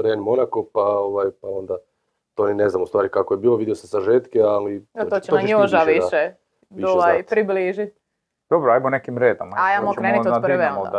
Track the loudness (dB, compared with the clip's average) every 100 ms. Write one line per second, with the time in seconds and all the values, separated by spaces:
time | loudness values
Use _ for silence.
0 | -2 -2 -2 -2 0 -4 -4 -2 0 0
1 | -2 -2 -4 -6 -10 -10 -8 -10 -10 _
2 | _ _ _ -4 -2 2 0 0 0 0
3 | 0 0 -2 0 2 0 0 -6 -4 -4
4 | 2 0 2 2 2 2 -2 -8 -12 -8
5 | -4 -4 0 0 2 2 4 2 2 2
6 | 2 0 -2 -6 _ _ _ -6 0 2
7 | 2 2 0 -2 0 -2 -2 -4 -8 _
8 | _ _ _ _ _ 0 4 2 2 -2
9 | -4 0 2 2 -4 -2 0 0 -2 -2
10 | 0 0 0 0 0 0 0 -2 -4